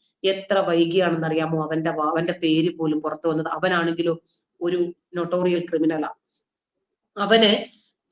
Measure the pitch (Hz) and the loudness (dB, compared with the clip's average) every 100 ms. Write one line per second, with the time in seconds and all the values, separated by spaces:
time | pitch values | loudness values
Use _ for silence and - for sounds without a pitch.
0 | _ _ 190 190 190 196 185 170 170 180 | _ _ -2 -2 0 0 2 2 2 2
1 | 175 165 160 156 160 160 151 160 165 160 | 2 0 -2 -2 0 -2 -2 -2 -2 -2
2 | 151 165 170 175 165 156 170 160 160 151 | -2 0 -2 -2 0 2 0 -2 -2 -2
3 | 151 151 170 160 160 160 185 180 170 165 | -4 -4 -2 -2 -2 -2 0 0 0 -2
4 | 170 165 - - _ - 170 180 175 - | -2 -4 -8 -20 _ -8 -4 -2 -2 -6
5 | _ 175 170 180 180 175 170 160 160 160 | _ -6 -4 0 0 0 -2 -2 0 -2
6 | 147 - _ _ _ _ _ _ _ _ | -4 -10 _ _ _ _ _ _ _ _
7 | _ - 202 226 214 214 - - _ _ | _ -4 2 6 6 4 -2 -16 _ _
8 | _ | _